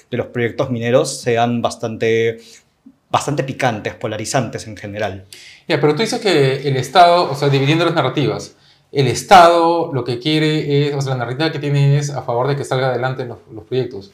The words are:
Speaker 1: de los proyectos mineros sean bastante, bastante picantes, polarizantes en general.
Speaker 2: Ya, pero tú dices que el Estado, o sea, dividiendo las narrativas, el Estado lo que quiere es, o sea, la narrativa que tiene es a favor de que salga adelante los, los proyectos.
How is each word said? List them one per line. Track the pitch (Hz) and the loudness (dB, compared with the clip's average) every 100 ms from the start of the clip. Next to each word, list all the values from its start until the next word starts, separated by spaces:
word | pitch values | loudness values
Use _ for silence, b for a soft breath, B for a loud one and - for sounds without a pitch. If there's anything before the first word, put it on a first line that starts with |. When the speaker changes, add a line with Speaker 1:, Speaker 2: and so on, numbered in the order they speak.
| B | B
Speaker 1:
de | 117 | -6
los | 113 | -6
proyectos | 123 117 - 135 | -4 -4 -2 -4
mineros | 120 117 131 156 - | -4 0 2 0 -4
sean | 127 117 120 120 | -2 0 0 0
bastante, | 127 - 117 110 113 113 113 113 B B B _ - _ _ | -4 -4 -8 -2 0 2 0 -4 B B B _ -20 _ _
bastante | 123 - 143 | -2 -2 -4
picantes, | 135 - 131 104 98 | -6 -2 -2 -2 -8
polarizantes | - 113 107 110 139 107 107 113 | -8 -8 -8 -4 -4 -4 -8 -14
en | 104 | -14
general. | 104 101 104 95 - B B B - | -12 -8 -8 -8 -16 B B B -4
Speaker 2:
Ya, | 151 | 0
pero | 151 | 2
tú | 151 | 0
dices | 220 233 | -2 -2
que | 214 160 135 139 147 | 0 2 2 0 -2
el | 131 | -2
Estado, | 123 190 175 175 170 | 2 6 6 6 2
o | 139 | -2
sea, | 147 | 0
dividiendo | 135 135 160 | 2 2 2
las | 170 | 2
narrativas, | 165 160 156 117 98 - b b b b | 0 -2 0 -2 -4 -10 b b b b
el | 143 127 | -2 0
Estado | 110 - 190 170 170 165 170 165 | -2 6 8 8 6 2 0 -2
lo | 135 | -4
que | 123 120 | -4 -4
quiere | 151 156 156 151 143 143 143 | 0 0 2 0 0 0 0
es, | |
o | 143 | -2
sea, | 135 | -2
la | 127 | -4
narrativa | 117 131 156 | -4 -2 -4
que | 147 | -2
tiene | 143 143 139 143 | -2 2 4 2
es | 143 | 0
a | 131 | -6
favor | - 120 131 | -4 -2 0
de | |
que | 139 | -2
salga | 120 131 131 | -2 -2 0
adelante | 120 127 131 | -2 -4 -6
los, | 123 110 - | -10 -12 -16
los | 107 | -18
proyectos. | - 127 123 98 - | -6 -4 -4 -8 -16